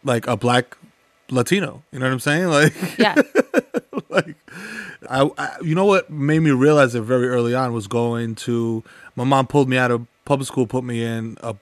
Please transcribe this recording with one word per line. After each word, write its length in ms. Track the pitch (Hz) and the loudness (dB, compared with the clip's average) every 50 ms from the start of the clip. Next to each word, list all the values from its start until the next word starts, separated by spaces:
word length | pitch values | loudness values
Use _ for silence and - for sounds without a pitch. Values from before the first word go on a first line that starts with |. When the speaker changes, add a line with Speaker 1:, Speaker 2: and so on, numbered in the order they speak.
| _ | _
Speaker 1:
like, 240 | - 127 117 110 - | 0 0 0 0 -2
a 80 | 120 | -4
Black 400 | 104 - 120 120 131 123 - - _ - - _ _ _ _ _ _ _ _ | 0 2 2 2 2 2 0 -10 _ -20 -20 _ _ _ _ _ _ _ _
Latino. 540 | 135 127 120 - 170 202 185 131 - - - _ | 0 0 0 2 0 0 0 -4 -8 -14 -20 _
You 80 | - 139 | -10 -4
know 80 | 127 | -2
what 60 | 131 131 | -2 -2
I'm 80 | 127 | -2
saying? 260 | - 147 147 160 185 | 0 0 0 0 2
<laughs> 40 | 180 | 2
Like, 480 | 160 143 147 156 - - 190 175 - - | 4 4 4 4 2 0 -10 -10 0 2
Speaker 2:
Yeah. 220 | 240 208 - 302 - - _ - - - - 330 | 2 2 4 2 2 2 _ -2 -2 0 0 -2
Speaker 1:
<laughs> 480 | - - _ - - _ - 277 - _ | -2 -2 _ -10 -10 _ -12 -12 -10 _
like, 280 | 156 190 160 160 151 _ _ - - 175 196 214 - - - - - - - 117 | -2 -2 -2 -2 -10 _ _ -20 -20 -18 -16 -14 -14 -14 -14 -16 -16 -18 -14 -6
I, 180 | 120 135 139 147 - | 0 0 0 0 0
I, 200 | - 139 151 - - - | -4 -8 -8 -8 -8 -4
you 120 | 165 156 | -2 0
know 100 | 175 190 | 2 4
what 260 | 202 196 190 165 - | 4 4 2 2 -2
made 280 | 151 151 139 143 156 160 | -8 -4 -2 0 2 2
me 120 | 160 156 139 | 4 2 4
realize 420 | 127 131 147 151 147 139 127 117 | 4 4 6 6 6 4 4 2
it 60 | 123 | -2
very 260 | 110 107 127 127 123 127 | -2 0 0 0 2 2
early 260 | 123 123 120 117 120 | 0 0 0 0 0
on 160 | 127 131 127 120 | 0 -2 -2 -4
was 160 | 117 104 98 | -6 -6 -4
going 480 | 110 120 117 117 117 117 117 113 113 | -2 -2 0 0 -2 -2 -4 -6 -8
to, 480 | 107 - - 120 117 117 113 113 113 113 - - - - - _ | -8 -6 -4 -2 -2 0 -2 -4 -4 -6 -10 -20 -20 -20 -18 _
my 80 | - 120 | -4 0
mom 220 | 131 139 135 131 - | 2 2 2 2 2
pulled 200 | - 147 139 131 | 2 2 2 2
me 80 | 127 | 2
out 140 | 131 127 120 | 0 2 2
of 160 | 120 117 120 - _ _ _ | 0 -2 -2 -8 _ _ _
public 220 | - 143 135 139 | -2 -2 -2 -2
school, 180 | - - - 127 | -6 -2 -2 -2
put 180 | 107 - 127 127 | -2 -2 -6 -4
me 180 | 123 120 117 117 | -4 -4 -4 -4
in 340 | 117 113 113 113 113 110 - | -4 -4 -4 -6 -8 -10 -10
a 160 | - 117 110 101 | -10 -10 -10 -10